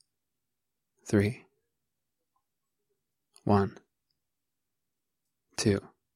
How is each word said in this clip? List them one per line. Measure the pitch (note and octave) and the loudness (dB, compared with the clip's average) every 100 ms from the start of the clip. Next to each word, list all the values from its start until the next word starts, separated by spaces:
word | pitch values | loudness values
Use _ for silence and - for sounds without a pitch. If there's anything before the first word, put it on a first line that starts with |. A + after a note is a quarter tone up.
| _ _ _ _ _ _ _ _ _ _ - | _ _ _ _ _ _ _ _ _ _ -2
three, | G#2+ G2+ - - _ _ _ _ _ _ _ _ _ _ _ _ _ _ _ _ _ _ _ | 0 0 -4 -14 _ _ _ _ _ _ _ _ _ _ _ _ _ _ _ _ _ _ _
one, | - G2+ G2 - - _ _ _ _ _ _ _ _ _ _ _ _ _ _ _ _ - | 0 2 0 -4 -20 _ _ _ _ _ _ _ _ _ _ _ _ _ _ _ _ -4
two, | A2 G2 - _ _ | 0 -2 -4 _ _